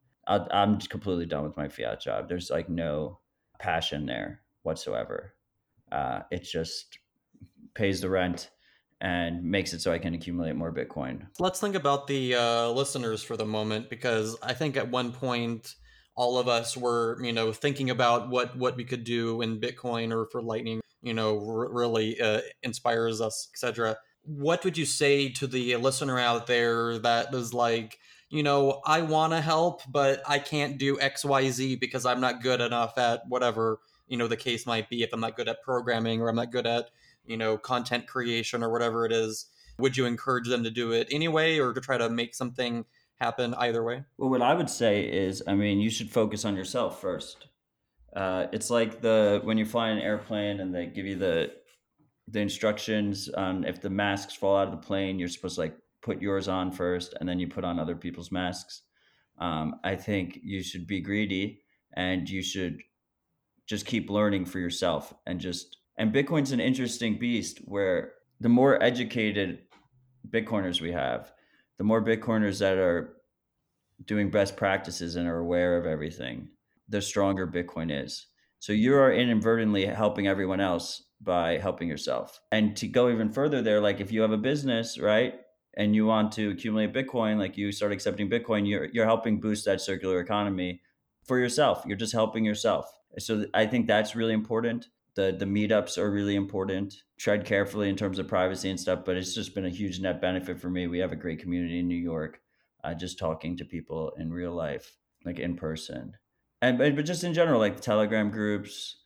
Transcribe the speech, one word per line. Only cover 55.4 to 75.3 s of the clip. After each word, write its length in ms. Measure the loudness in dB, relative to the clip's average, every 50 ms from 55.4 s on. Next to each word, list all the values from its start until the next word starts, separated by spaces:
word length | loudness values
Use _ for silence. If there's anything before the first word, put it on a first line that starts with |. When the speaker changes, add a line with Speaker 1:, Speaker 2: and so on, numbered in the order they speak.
| -8 -6 -4
Speaker 1:
to, 60 | -4
like, 140 | -4 -4 -6 -10 _ _ _ _
put 180 | -6 -6 -6 -4
yours 280 | -2 -2 -2 0 0 0
on 240 | -2 -2 -2 -2
first 420 | -2 -2 0 0 0 0 -4 -6 -8 -6
and 80 | -4 -2
then 100 | -2 -2
you 80 | -2
put 180 | -2 -4 -4 -4
on 140 | -2 -2 -2
other 160 | -2 -4 -4
people's 380 | -6 -6 -10 -10 -10 -10 -6
masks. 500 | -4 -4 -2 -4 -4 -8 -12 -16 -18 -20 _ _ _ _ _ _ _ _ _ _ _ -6
Um, 380 | -4 -2 -2 -2 -2 -2 -4 -4 -4
I 120 | -4 -4
think 420 | -4 -2 -2 -2 -2 -2 -4 -8 -10
you 200 | -10 -8 -6 -6
should 240 | -6 -8 -10 -10 -8
be 140 | -6 -6 -6
greedy 640 | -4 -2 0 0 0 0 0 -2 -2 -4 -6 -10 _ _ _ _ _ _ -6
and 340 | -4 -2 -2 -2 -2 -2 -4
you 140 | -6 -6
should 400 | -6 -6 -4 -4 -4 -4 -6 -8 -12 _ _ _ _ _ _ _ _ _ _ _ _ _ _ _ _
just 200 | -6 -6 -6 -4
keep 240 | -2 -2 -2 -2 0
learning 360 | 0 2 2 2 2 0 -2
for 120 | -4 -4 -4
yourself 560 | -4 -4 -2 0 0 0 0 0 -4 -8 -16 _ -8
and 120 | -6 -6 -4
just, 380 | -4 -6 -6 -6 -8 -14 -20 -20 _ _ -6
and 160 | -2 0 2
Bitcoin's 400 | 2 2 2 2 2 0 2 2
an 80 | 0 0
interesting 580 | 2 2 2 0 -2 -4 -4 -2 -2 -2 0 0
beast 400 | 0 -2 0 -2 -2 -4 -10 -14 -10
where 500 | -6 -2 0 2 2 2 0 -2 -4 -10 _ _ _ _ 0
the 80 | 4 6
more 340 | 6 8 8 8 6 6
educated 800 | 4 4 2 0 -2 -2 0 0 0 2 2 0 0 -2 -4 -8 -14 _ _ _ _ _ _ _ _ _ _ _ -8 -4
Bitcoiners 520 | -2 -2 -2 0 0 0 0 0 -2 -2
we 120 | -2 -2
have, 400 | -2 -2 -2 -2 -2 -4 -6 -12 -20 _ _ _ _ _ _ _ _ -2
the 60 | 2
more 180 | 2 4 4
Bitcoiners 560 | 4 2 0 0 0 0 0 2 2 0 0 2
that 200 | 2 2 4 4
are 380 | 4 4 2 2 -2 -6 -12 _ _ _ _ _ _ _ _ _ _ _ _ _ _ _ _ -12 -6
doing 260 | -2 0 0 2 2
best 260 | 4 4 2 2 0
practices 600 | 0 0 2 2 0 -2 -4 -8 -6 -6 -6 -4
and 120 | -2 -2
are 100 | -2